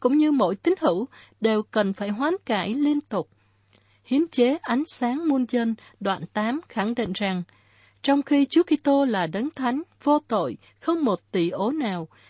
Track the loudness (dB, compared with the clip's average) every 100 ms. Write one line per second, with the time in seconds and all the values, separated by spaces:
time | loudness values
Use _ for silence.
0 | 2 4 4 4 2 2 0 2 2 0
1 | -4 -10 -20 -4 0 0 0 -2 0 -2
2 | -6 -2 -2 -2 -2 -4 -2 -2 0 0
3 | -2 -6 -6 _ _ _ _ _ _ _
4 | -2 0 0 2 2 2 -2 -2 -2 -4
5 | -2 -2 0 0 0 0 -2 -4 -10 -8
6 | -4 -4 -4 -4 -2 -4 -6 -4 -4 -2
7 | -4 -4 -4 -4 -6 _ _ _ _ _
8 | 0 0 2 2 4 2 2 0 2 2
9 | 2 0 -2 -2 -6 -4 -4 -2 -8 _
10 | 0 0 0 -2 -2 -4 _ _ -4 0
11 | 0 -2 _ -2 -2 0 -4 -2 -4 -4
12 | -8 _ _